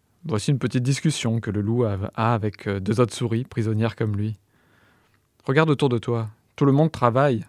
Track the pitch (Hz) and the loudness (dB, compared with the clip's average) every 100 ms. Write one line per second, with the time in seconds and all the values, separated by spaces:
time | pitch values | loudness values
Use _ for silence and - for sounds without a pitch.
0 | _ _ 165 107 - 135 127 131 123 135 | _ _ -4 -2 0 0 0 0 0 0
1 | 160 - 117 113 110 101 104 117 113 98 | -2 -2 -2 -2 -2 -2 0 0 0 0
2 | 98 - 113 117 104 - 107 98 95 110 | -4 -2 0 0 -2 -4 -4 -4 -2 2
3 | 120 - 120 113 131 - 110 107 110 - | 0 0 -4 -4 -4 -4 -2 0 -2 -2
4 | 110 101 107 107 _ _ _ _ _ _ | -2 -2 -4 -6 _ _ _ _ _ _
5 | _ _ _ _ - 139 160 143 143 120 | _ _ _ _ 0 2 4 2 2 0
6 | - 117 113 - _ - 139 139 160 - | -2 -4 -4 -10 _ 0 4 4 2 2
7 | 120 117 143 113 | 2 4 2 0